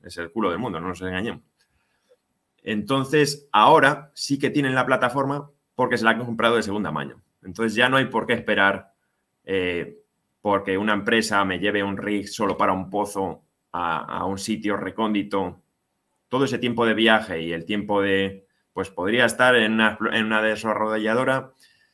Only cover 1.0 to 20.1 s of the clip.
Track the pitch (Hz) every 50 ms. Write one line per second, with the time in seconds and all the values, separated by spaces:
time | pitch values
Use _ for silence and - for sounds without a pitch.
1 | 92 92 92 92 107 117 - - - _ _ _ _ _ _ _ _ _ _ _
2 | _ _ _ _ _ _ _ _ _ _ _ _ - 120 110 104 101 110 135 135
3 | 131 131 156 151 143 143 147 - - _ - 107 110 135 160 156 135 139 147 147
4 | - - _ - - - 143 135 143 135 - 147 143 131 131 127 127 135 131 123
5 | 123 120 131 139 135 135 143 143 147 - _ _ _ _ _ - 127 117 123 110
6 | 113 113 110 113 123 120 113 113 113 117 120 113 104 98 98 104 95 78 76 73
7 | 69 65 58 - _ _ _ _ - 95 87 107 113 113 104 113 123 127 131 135
8 | 127 - 113 110 107 113 120 113 - 110 107 101 98 98 98 95 - _ _ _
9 | _ _ _ _ _ _ _ _ _ - 98 95 90 90 87 85 73 - - -
10 | _ _ _ _ _ _ _ _ - 104 101 98 98 98 95 95 104 107 104 101
11 | 101 113 113 113 107 - 104 101 98 95 92 85 95 104 104 101 98 101 95 95
12 | - 104 104 104 98 101 - - 107 98 92 - 104 98 92 95 92 - 104 101
13 | 101 - - 101 95 87 - - _ _ _ _ _ _ - 87 87 85 82 71
14 | - - - 90 87 95 98 95 - 113 107 - - 104 101 95 92 92 - -
15 | 110 107 107 101 - - 101 98 92 90 90 - _ _ _ _ _ _ _ _
16 | _ _ _ _ _ _ 123 131 139 120 123 - 123 120 120 120 117 113 107 110
17 | 113 113 110 107 107 98 87 82 82 82 85 85 82 - 104 104 101 104 101 101
18 | 98 101 95 98 98 95 95 - - _ _ _ _ _ - 95 92 - - -
19 | 90 101 113 123 120 - 123 - 127 127 123 117 110 107 110 110 110 107 107 107
20 | 110 -